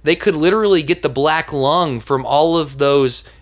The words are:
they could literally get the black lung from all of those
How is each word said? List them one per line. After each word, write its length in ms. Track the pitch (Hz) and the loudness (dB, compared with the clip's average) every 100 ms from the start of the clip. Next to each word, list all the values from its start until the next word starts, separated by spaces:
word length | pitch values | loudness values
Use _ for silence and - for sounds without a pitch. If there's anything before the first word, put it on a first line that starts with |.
they 140 | 147 170 | -2 0
could 180 | 214 | 0
literally 480 | 156 165 214 208 185 | 0 0 2 2 0
get 200 | 143 170 | 0 -4
the 60 | 151 | -4
black 420 | 131 147 160 160 | -2 0 0 -4
lung 480 | 147 135 165 170 120 | -2 0 0 0 -4
from 240 | - 135 123 | -4 -4 0
all 300 | 139 165 165 | 2 2 0
of 220 | 147 135 | -2 -2
those 440 | 143 143 131 120 - - | 2 2 2 -2 -10 -20